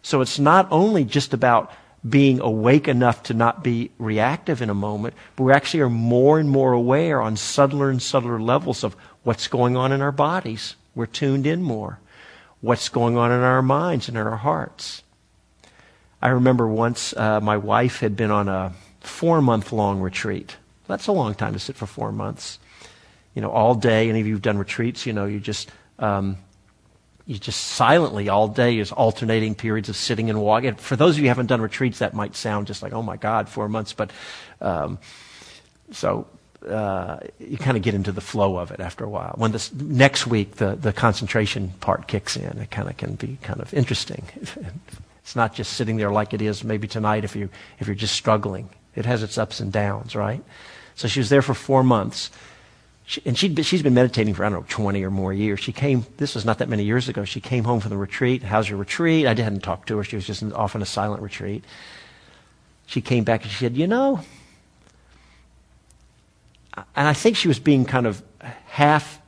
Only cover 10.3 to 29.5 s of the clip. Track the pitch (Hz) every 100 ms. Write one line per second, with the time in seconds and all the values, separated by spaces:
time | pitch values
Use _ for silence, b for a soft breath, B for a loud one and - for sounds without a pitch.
10.3 | 180 113 110 - - _ - 117 - 143
11.3 | 139 139 175 175 110 101 - B B B
12.3 | B B B 110 120 - 123 117 120 120
13.3 | 123 127 131 131 139 175 147 - 117 107
14.3 | 110 131 160 - - - - _ _ _
15.3 | _ _ _ b b b b b b 127
16.3 | 127 127 123 113 110 117 120 - - 107
17.3 | 107 104 107 104 107 123 - 113 101 110
18.3 | 104 98 95 95 90 B _ - - 165
19.3 | 165 131 113 101 113 101 98 92 92 107
20.3 | 98 - - _ _ - - - 190 113
21.3 | 101 107 101 - - 101 - 110 104 101
22.3 | 104 - - B B B B B B B
23.3 | - 104 117 113 120 120 110 113 110 107
24.3 | 107 110 101 98 - 117 120 123 107 101
25.3 | 104 107 104 - B B - 107 98 98
26.3 | 95 - _ _ _ _ _ _ _ -
27.3 | 107 - - - - 120 165 147 104 101
28.3 | 101 110 107 120 117 98 - 117 - 113
29.3 | 113 110